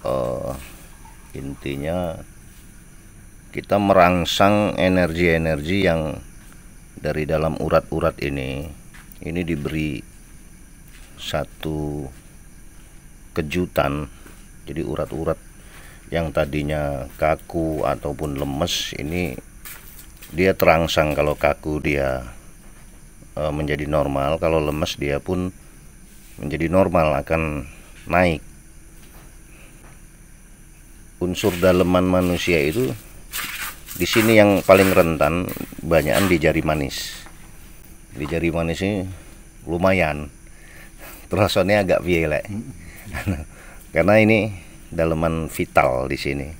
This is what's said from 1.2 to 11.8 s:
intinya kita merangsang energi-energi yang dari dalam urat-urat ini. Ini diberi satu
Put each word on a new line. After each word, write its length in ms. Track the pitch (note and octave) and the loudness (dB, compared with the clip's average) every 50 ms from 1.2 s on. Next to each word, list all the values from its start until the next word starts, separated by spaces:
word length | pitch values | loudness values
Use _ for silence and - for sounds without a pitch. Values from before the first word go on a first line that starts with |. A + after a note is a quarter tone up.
| - - | -20 -16
intinya 880 | - C#2+ C2+ C#2 C#2 - - C#2 C#2 C#2 C#2+ D#2 E2+ F2+ F2+ E2+ D#2+ - - - - - - - - - - - - - - - - - - - - - - - - - - - - | -14 -12 -10 -10 -12 -10 -8 -8 -8 -6 -6 -4 -4 -4 -4 -6 -8 -10 -14 -18 -20 -20 -20 -20 -20 -20 -20 -20 -20 -20 -20 -20 -20 -20 -20 -20 -20 -20 -20 -20 -20 -20 -20 -12 -12
kita 240 | - - - G2+ G2+ | -12 -4 0 0 2
merangsang 960 | G#2 G2 G2 F#2 F2 F2 F2+ F2+ E2 - - - G2+ G2 G#2 G#2 G#2 F#2+ - | 4 4 6 6 8 6 6 4 2 0 2 4 4 4 4 4 2 0 0
energi-energi 1120 | - F2+ F#2 F#2 F2+ F2+ D#2 D#2+ E2 F2+ E2+ E2 E2 D#2+ D#2+ D#2+ D2 D2 D#2+ F#2 G2+ F#2+ | 2 2 2 4 4 2 2 0 2 2 2 4 2 2 0 -2 -2 -2 -2 0 2 2
yang 320 | F2+ E2 D#2+ D#2 D2+ C#2 C2+ - - - - - - - - - - - - - - | 2 2 2 -2 -4 -6 -8 -12 -16 -20 -20 -20 -20 -20 -20 -20 -20 -20 -20 -20 -20
dari 320 | - - - D2+ D2 D#2 D2+ | -20 -8 -6 -4 -2 -2 -2
dalam 320 | C#2+ D#2 D#2 D#2 D#2+ D2 | 0 0 0 0 0 -2
urat-urat 640 | - - D#2+ E2 D#2 - - - D#2+ D#2 D#2+ - - | -2 -2 2 2 2 2 0 -4 -2 0 -2 -2 -2
ini. 480 | - C#2+ C#2 C#2 C2 C2 C2+ C#2 D#2 D#2+ D2 - - - - - - - - - - | -6 -4 -4 -4 -6 -6 -6 -8 -8 -10 -14 -16 -20 -20 -20 -20 -20 -20 -18 -12 -10
Ini 240 | E2 D#2+ F2 F2+ | -6 -4 -4 -2
diberi 560 | D#2+ E2 D2 C#2+ D2+ D#2 D#2 D#2 D2+ C2+ A1+ - - - - - - - - - - - - - - - - - - - - - - - | -2 -4 -4 -4 -4 -4 -2 -4 -4 -6 -8 -12 -16 -20 -20 -20 -20 -20 -20 -20 -20 -20 -20 -20 -20 -20 -20 -20 -20 -20 -20 -20 -20 -18
satu 880 | - - - - D#2 C#2 - - - - D#2+ D#2 D2+ | -14 -10 -6 -4 -4 -4 -6 -10 -10 -8 -6 -4 -4